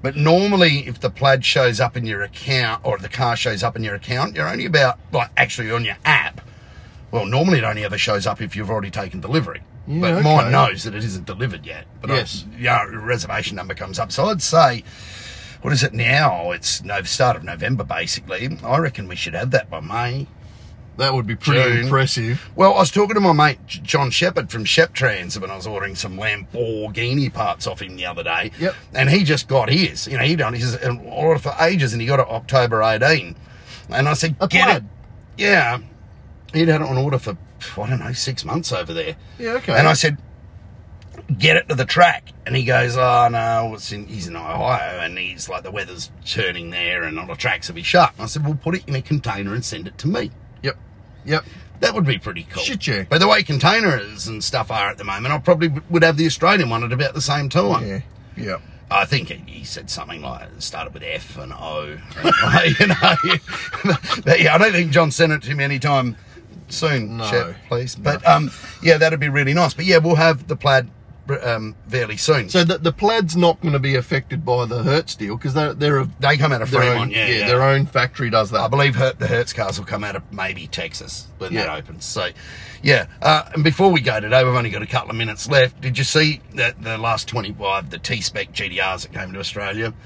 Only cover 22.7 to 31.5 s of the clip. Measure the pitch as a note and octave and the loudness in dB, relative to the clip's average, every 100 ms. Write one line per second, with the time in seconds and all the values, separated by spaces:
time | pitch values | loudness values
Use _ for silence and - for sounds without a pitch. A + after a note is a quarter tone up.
22.7 | G3 F#3+ F#3+ G#3 G#3 F#3+ D3+ D3+ C3+ - | 6 4 4 2 4 4 6 4 2 -10
23.7 | - - D3 C3+ - F3 F3+ A#2 A2+ G#2 | -12 -2 0 2 2 0 0 -4 -6 0
24.7 | - D#3+ - C3 G2+ F2+ - F#2+ F#2+ F#2 | 4 2 2 0 0 -6 -8 -8 -10 -8
25.7 | G2+ G2 F#2+ G#2 F#2+ G#2+ G#2 F#2 A#2 A#2 | -6 -6 -8 -8 -6 -4 -4 -6 -6 -4
26.7 | A2 G#2+ G#2+ A#2+ C#3 C3+ - G2 E2+ - | -4 -6 -4 -2 0 0 -2 -4 -2 -6
27.7 | F#2 F#2 F#2 F2+ E2+ E2 E2 G2 - F3 | -8 -12 -10 -8 -6 -4 -4 -4 -4 -4
28.7 | F3+ - B2 C3+ E3+ E3+ D3+ - C3 A2+ | -4 -10 0 4 4 4 2 2 2 4
29.7 | D3 F3 - - C3 C3+ E3 A2+ A#2 A#2+ | 2 2 -2 -6 -2 0 2 0 -2 -4
30.7 | A2+ B2+ A#2+ - - D#3 D#3 - | -2 -4 -4 -6 -2 2 2 0